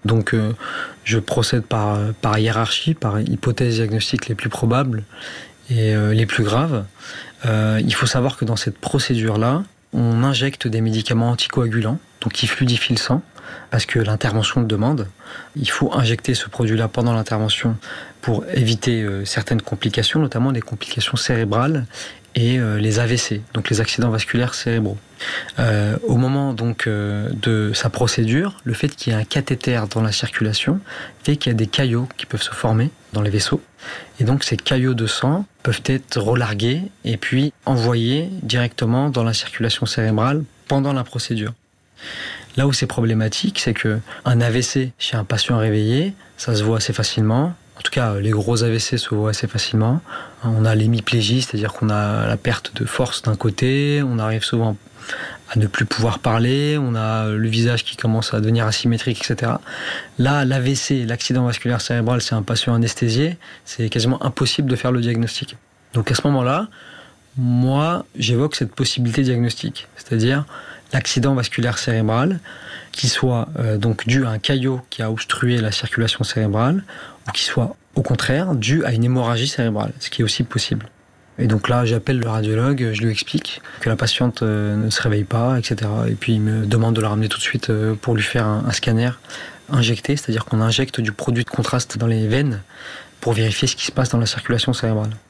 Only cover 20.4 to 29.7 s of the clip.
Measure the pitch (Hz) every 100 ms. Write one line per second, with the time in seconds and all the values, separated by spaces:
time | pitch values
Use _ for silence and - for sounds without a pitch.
20.4 | 131 127 - 110 - - - 123 - 120
21.4 | 110 104 135 156 117 - - - - -
22.4 | 117 127 113 104 107 104 117 120 - 107
23.4 | 107 113 - 107 113 - 120 110 - 120
24.4 | 120 - - 117 107 101 - - - -
25.4 | - - 117 104 104 110 233 120 131 139
26.4 | 139 117 117 117 - 104 104 104 107 107
27.4 | 117 110 104 98 117 - 117 - 110 131
28.4 | 196 - 123 113 147 - - 110 104 147
29.4 | 135 123 -